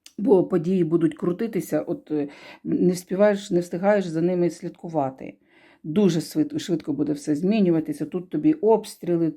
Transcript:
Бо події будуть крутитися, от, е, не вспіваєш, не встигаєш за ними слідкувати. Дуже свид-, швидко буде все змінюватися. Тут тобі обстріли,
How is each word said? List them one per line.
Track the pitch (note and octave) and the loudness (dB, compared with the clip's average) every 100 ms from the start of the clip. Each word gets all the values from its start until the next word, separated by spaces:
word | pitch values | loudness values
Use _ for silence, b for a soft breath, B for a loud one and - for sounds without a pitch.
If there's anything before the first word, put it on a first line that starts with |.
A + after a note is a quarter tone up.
| - - | -18 -4
Бо | G#3 F#3+ | 4 4
події | - F3+ D#3+ F#3+ | 4 0 0 0
будуть | D#3+ E3 D#3+ - | 2 2 0 -2
крутитися, | F3 F3 A3+ F#3+ D#3+ D3+ | -4 -4 -4 -6 -4 -4
от, | D#3 E3 - | -4 -8 -6
е, | D3+ D3 B B B | -4 -4 B B B
не | - D#3 F3+ | -4 0 2
вспіваєш, | F3+ - F#3 G#3 G3+ - | 0 -2 2 2 2 -2
не | F3 | -2
встигаєш | F3 F3 G3 G#3 F3+ | -2 -2 2 2 0
за | D#3+ | 0
ними | E3+ F3+ F3 | 0 2 0
слідкувати. | E3 F3 - F3 D#3+ C3+ C3 - - b b b b | -2 -10 -12 -6 -2 -2 -4 -14 -18 b b b b
Дуже | D#3 D#3 G3 D#3+ | -4 2 4 2
свид-, | - D#3+ D3 D3+ | -2 -2 -2 -2
швидко | - E3 - | -4 -4 -4
буде | C#3+ D3 | -4 -4
все | D3 - D3 | -4 -4 -2
змінюватися. | F3+ A3 F3+ D#3+ D#3 D3 D3+ | 0 2 4 2 0 -6 -6
Тут | F#3 F3+ | -8 -6
тобі | D#3 D3+ | 0 2
обстріли, | D#3 G#3 A3 G#3+ - F3 E3+ E3 | 2 4 2 0 -10 -4 0 0